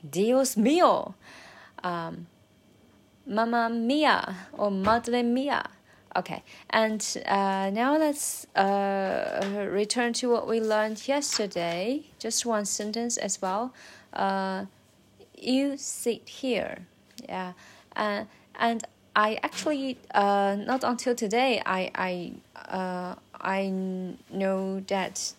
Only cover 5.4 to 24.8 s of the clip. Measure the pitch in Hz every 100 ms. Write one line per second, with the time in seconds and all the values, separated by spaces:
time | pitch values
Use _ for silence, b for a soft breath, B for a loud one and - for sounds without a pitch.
5.4 | 285 254 - - b b b - 180 -
6.4 | B B B 220 220 220 - - - 196
7.4 | 196 196 196 202 254 311 311 294 - -
8.4 | - - 196 202 196 196 190 67 - -
9.4 | 196 202 202 196 208 247 240 233 247 233
10.4 | - 226 220 214 214 220 - 285 277 -
11.4 | 208 180 170 170 202 285 - - 226 226
12.4 | 240 214 208 - 214 220 240 233 202 -
13.4 | 190 196 254 B B B B - 196 196
14.4 | 190 190 196 _ _ _ _ _ - -
15.4 | - 254 277 277 - - 240 214 - -
16.4 | 269 226 - - 180 _ _ - - 185
17.4 | 185 180 B B B - 214 202 220 B
18.4 | B - 233 226 - _ _ - 214 220
19.4 | 302 - 330 294 269 254 - - 202 202
20.4 | 196 202 - 262 226 240 262 240 220 226
21.4 | 262 226 - 185 185 - 185 180 170 -
22.4 | - - - 190 185 180 180 - _ -
23.4 | - 196 196 190 185 185 185 - - 190
24.4 | 190 190 190 190